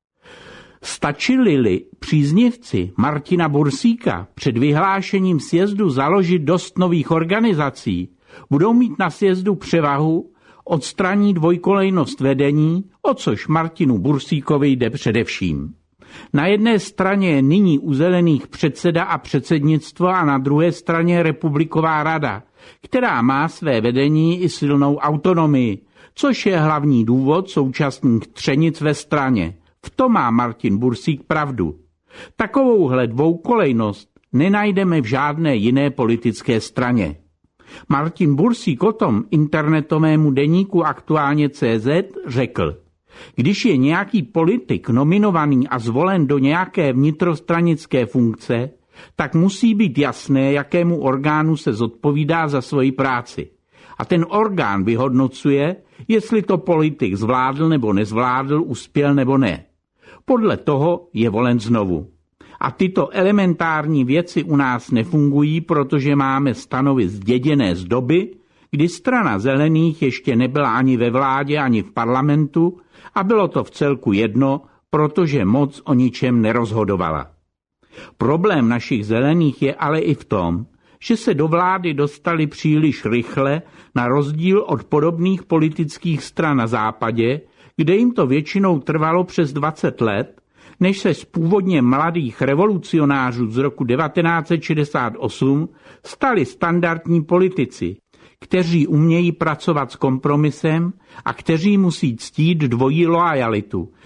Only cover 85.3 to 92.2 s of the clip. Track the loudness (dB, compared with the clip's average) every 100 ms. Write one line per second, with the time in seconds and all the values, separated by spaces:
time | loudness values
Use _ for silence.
85.3 | -2 -2 0 0 -2 -6 -6 -4 -4 -6
86.3 | -4 -2 0 0 -2 -2 -4 -4 0 0
87.3 | -2 -8 _ _ -2 0 2 2 2 0
88.3 | 0 -2 0 0 0 -2 -2 0 0 -2
89.3 | -2 -2 -2 -4 -4 -4 -2 -2 -2 -4
90.3 | -10 _ _ -14 -2 -2 0 -2 -2 -6
91.3 | -4 0 2 2 2 2 2 0 -2